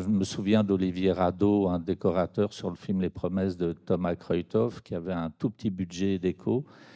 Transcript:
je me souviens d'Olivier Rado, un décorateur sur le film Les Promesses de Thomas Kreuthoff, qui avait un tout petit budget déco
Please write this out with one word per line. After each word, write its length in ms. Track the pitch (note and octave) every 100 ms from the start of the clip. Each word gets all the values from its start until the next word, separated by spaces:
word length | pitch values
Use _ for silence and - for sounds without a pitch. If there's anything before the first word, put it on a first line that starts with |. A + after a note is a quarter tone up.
je 60 | F#2
me 160 | G#2
souviens 400 | F#2+ - G2+ A2
d'Olivier 480 | G2+ F#2+ F#2 F2+ F#2+
Rado, 560 | F2 F2+ F2+ G2+ G#2 F#2
un 100 | F2+
décorateur 720 | E2 F2+ G2 F2 F2 - G2+
sur 180 | - F#2
le 60 | E2+
film 240 | - F#2+
Les 80 | F2+
Promesses 480 | - F2+ F#2 F#2+ F2
de 160 | E2+
Thomas 440 | D#2+ - F2+ F2+ F2
Kreuthoff, 640 | - F2 E2+ A2 A#2 -
qui 160 | - F2+
avait 160 | E2+
un 180 | F2+ E2
tout 180 | - C3
petit 220 | A2+ A2
budget 480 | F#2 F#2 F2 G2 F#2+
déco 480 | F2+ - - A#2+ D3 - -